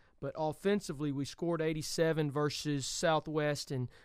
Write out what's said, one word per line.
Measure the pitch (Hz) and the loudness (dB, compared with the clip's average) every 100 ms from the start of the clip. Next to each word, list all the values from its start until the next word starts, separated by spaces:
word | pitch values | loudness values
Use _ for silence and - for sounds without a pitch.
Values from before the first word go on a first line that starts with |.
| _ - | _ -10
But | 147 - | -8 -2
offensively, | 156 151 196 208 - 143 147 | -4 0 0 0 0 -4 -2
we | 139 139 | -2 -4
scored | - 170 165 | -2 0 2
eighty-seven | 160 160 147 - 160 156 147 | 0 -2 -2 2 2 4 0
versus | 139 147 - 151 143 127 | 2 0 0 -2 -2 -2
Southwest, | - 175 156 160 156 147 143 - | 0 2 2 2 0 0 0 -4
and | 135 123 - | -4 -4 -8